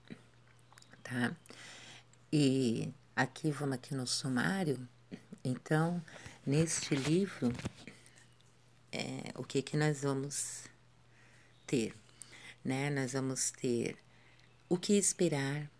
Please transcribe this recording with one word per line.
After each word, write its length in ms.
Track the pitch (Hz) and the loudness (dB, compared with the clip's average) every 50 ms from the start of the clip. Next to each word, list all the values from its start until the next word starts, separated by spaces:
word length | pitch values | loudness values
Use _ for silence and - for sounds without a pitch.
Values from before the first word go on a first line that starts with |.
| - - - - - - - - - - - - - - - - - - - - - | -20 -18 -18 -18 -20 -20 -20 -20 -20 -20 -20 -20 -20 -20 -20 -20 -20 -20 -20 -16 -10
tá? 340 | - 127 123 120 - - - - - - - - - - - - - - - - - - - - - - | -6 -2 0 0 0 -2 -6 -12 -18 -20 -18 -18 -16 -16 -16 -16 -18 -18 -20 -20 -20 -20 -20 -6 0 4
E 560 | 151 143 135 131 135 131 113 113 107 104 - - - - - - | 6 6 6 6 6 4 4 2 2 -2 -4 -6 -10 -16 -4 0
aqui, 360 | - 127 - - - - 156 | 0 0 0 -2 -4 -2 -2
vamos 240 | 143 - 147 139 135 | -2 0 -2 -2 -2
aqui 200 | 127 - - 147 | -4 -4 -6 -6
no 120 | 131 127 | -4 -2
sumário. 840 | 123 - - - 131 127 123 - - 190 196 185 151 131 123 127 - - - - - - - - - - - - | -2 -2 -2 -2 0 0 2 2 2 2 2 0 0 0 -2 -4 -10 -16 -20 -20 -18 -18 -18 -16 -18 -14 -6 -4
Então, 580 | 131 127 - - - 156 156 165 170 175 175 160 - - - - - - - - | -4 -4 -4 -2 2 2 4 4 2 0 -2 -6 -8 -12 -16 -16 -16 -16 -8 -2
neste 480 | 139 139 156 165 165 - - - - 156 | 2 4 4 4 2 2 -2 -2 0 0
livro, 580 | 135 127 147 160 185 202 185 - - 127 120 123 - - - - - - - - - - - - - - - - - - - - - - - - - - - - | 0 2 4 4 4 2 2 0 0 0 0 0 0 -4 -8 -8 -10 -16 -18 -18 -18 -20 -20 -20 -20 -20 -20 -20 -20 -20 -20 -20 -20 -20 -20 -20 -20 -16 -10 -8
é, 380 | - - 131 131 - - - - | -6 -6 -6 -6 -8 -8 -8 -8
o 60 | - 127 | -8 -6
que 200 | - - 139 131 | -2 0 0 0
que 120 | - - | 0 2
nós 280 | 151 151 151 147 135 139 | 2 2 2 2 2 0
vamos 640 | 139 135 135 135 143 - - - - - - - - - - - - - - - - - - - - - - - - - - - | 0 0 0 -2 -4 -4 -4 -4 -4 -6 -10 -14 -16 -18 -20 -20 -20 -20 -20 -20 -20 -20 -20 -20 -20 -20 -20 -20 -20 -20 -20 -4
ter, 280 | - - 123 110 107 - - - - - - - - - - - - - - - | 0 0 2 2 0 -4 -10 -18 -20 -20 -20 -20 -18 -20 -18 -18 -18 -16 -8 -4
né? 280 | 127 131 135 139 147 | -2 -2 0 0 0
Nós 240 | 147 139 135 123 131 | 0 0 0 0 0
vamos 360 | 135 131 131 131 127 - - | 0 0 0 0 -2 -2 -2
ter 460 | - - - 127 120 117 117 - - - - - - - - - - - - - - - - - | -2 -2 0 0 0 0 0 -2 -4 -8 -14 -20 -20 -20 -20 -20 -20 -20 -20 -20 -20 -14 -4 -2
o 80 | 180 | -2
que 160 | 180 - - 202 | 0 2 4 4
esperar 800 | 202 190 - - - 180 165 151 139 139 135 139 151 151 147 - | 4 4 4 4 4 2 2 2 2 0 0 -2 -2 -4 -8 -12